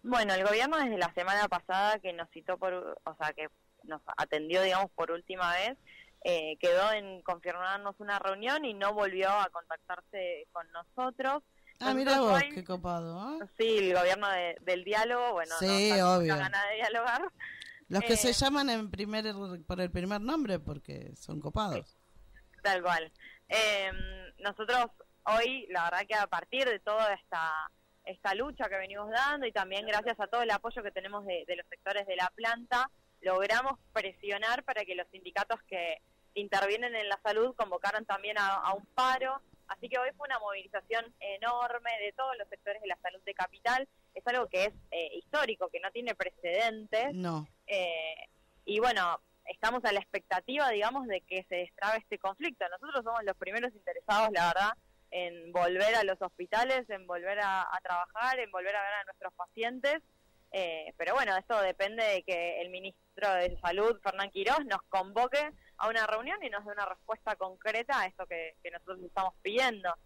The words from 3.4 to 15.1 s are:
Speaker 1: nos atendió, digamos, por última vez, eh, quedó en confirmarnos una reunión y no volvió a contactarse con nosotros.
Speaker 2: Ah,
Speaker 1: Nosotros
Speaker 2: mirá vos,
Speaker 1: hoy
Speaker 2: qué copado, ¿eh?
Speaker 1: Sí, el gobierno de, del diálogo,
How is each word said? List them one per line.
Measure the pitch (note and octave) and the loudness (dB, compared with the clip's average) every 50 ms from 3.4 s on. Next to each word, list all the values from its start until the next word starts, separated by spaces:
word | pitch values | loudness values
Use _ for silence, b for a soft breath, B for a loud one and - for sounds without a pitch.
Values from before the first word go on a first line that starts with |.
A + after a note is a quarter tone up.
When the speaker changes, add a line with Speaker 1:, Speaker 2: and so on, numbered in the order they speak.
| D#3 D3+ _ _ _ _ _ _ | -8 -10 _ _ _ _ _ _
Speaker 1:
nos | - - D#3+ D3+ _ - - | -12 -12 -12 -10 _ -8 -4
atendió, | - D3+ - - D3+ D3+ D#3 E3+ F#3 | -4 -2 0 0 -2 0 2 2 4
digamos, | F#3+ F#3+ F#3 F#3 G3 F3+ | 4 4 4 2 0 0
por | _ - E3 D#3+ | _ -4 -2 -2
última | E3+ F3 F3 - F#3 F#3 F3+ F3 | -2 -6 -6 -10 -4 -2 0 0
vez, | F3 F3+ G3 A3+ C4+ _ B B B B B B B B | 2 0 0 -2 -4 _ B B B B B B B B
eh, | - F3 F3 E3 D#3 D#3 D#3 _ | -2 0 0 0 0 -4 -4 _
quedó | - F3 F3 F3+ G3 G#3+ | 4 6 6 6 6 4
en | A3 G#3+ G3+ G3 F#3+ F3+ | 2 0 -4 -8 -12 -10
confirmarnos | - - F3+ E3+ - F#3 E3+ F3+ F3+ F#3 G3 G3+ G3+ G3+ G3 _ | -4 -4 -4 -4 -4 -6 -4 -2 -2 -2 -2 -2 -4 -8 -8 _
una | G#3 G3+ G3+ G3 | -6 -4 -2 0
reunión | F#3+ F#3+ F#3+ G3 A3 B3 C#4 D#4 D4+ | 0 -2 -2 -2 -2 -2 -2 0 -2
y | B3 | -4
no | G#3+ G3 G3 G3+ G#3+ | -4 0 0 0 2
volvió | G#3 G#3 G3 F#3 F#3 F#3+ F#3+ | 2 0 0 2 2 2 4
a | G3+ G#3 G3+ F3+ | 4 4 2 0
contactarse | _ F3 - _ D#3+ - _ - F3+ F3 _ _ - G3 F#3 F3 F3 D3 D#3+ _ | _ -8 -8 _ -10 -10 _ -10 -10 -10 _ _ -8 -6 -4 -4 -6 -6 -10 _
con | _ F3 E3 _ | _ -10 -10 _
nosotros. | - E3+ E3+ _ _ B3+ B3+ C4 B3 - C4 C4 C#4 D4+ _ _ b b b b b _ | -12 -14 -14 _ _ -4 -4 -4 -2 -2 0 0 0 -2 _ _ b b b b b _
Speaker 2:
Ah, | B3 C4 | -2 0
Speaker 1:
Nosotros | C4 | 0
Speaker 2:
mirá | C4 C4 C4+ C4+ C4+ | 2 4 4 4 6
vos, | B3+ G#3+ G3 F3 | 6 6 6 6
Speaker 1:
hoy | F3+ D4 D4 | 4 0 -4
Speaker 2:
qué | F#3+ F3+ | -10 -6
copado, | - F#3 F3+ F3 F3 F3 E3+ E3 E3 E3 F3+ G3+ C4 D4+ D#4+ | -6 -6 -4 -2 -4 -2 -2 -4 -6 -8 -8 -8 -8 -8 -8
¿eh? | D#4 G3 _ - | -10 -12 _ 2
Speaker 1:
Sí, | A3+ A3+ A3 G#3 G3 F#3 | 4 4 6 6 6 6
el | F3+ | 6
gobierno | F3+ F3+ F3+ F#3+ G3+ G#3 G3+ | 6 6 4 4 4 2 0
de, | F#3+ F3+ F3 E3+ E3 - | 2 2 0 -2 -4 -4
del | - F3 F#3 F3+ F3+ | 0 0 0 0 0
diálogo, | G3 G#3 G#3+ A3 - | 0 2 2 2 2